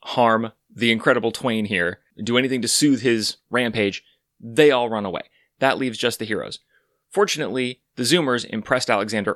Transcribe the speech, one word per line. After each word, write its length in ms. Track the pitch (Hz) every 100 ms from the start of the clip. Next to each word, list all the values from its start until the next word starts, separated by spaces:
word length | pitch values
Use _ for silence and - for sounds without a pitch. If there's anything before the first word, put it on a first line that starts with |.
harm 480 | - - 117 113 113 _ _
the 180 | - 117
incredible 400 | 113 143 120 117
Twain 340 | - 131 110 104
here, 340 | 95 87 98 _ -
do 140 | 107 123
anything 240 | 131 127
to 60 | 113
soothe 340 | - 151 127
his 360 | 123 113 107 - -
rampage, 540 | 120 123 113 101 - _ _ _ _
they 300 | 117 117 147
all 180 | 127 120
run 160 | 110
away. 200 | 101 82 - _ _ -
That 220 | 135 104
leaves 180 | 131 110
just 220 | 120 -
the 60 | 107
heroes. 340 | 98 - - _ _ _ _ _
Fortunately, 720 | 190 208 151 123 127 127 127 _ -
the 80 |
Zoomers 420 | 120 175 139 120 -
impressed 440 | 110 - 127 -
Alexander 460 | 104 104 107 104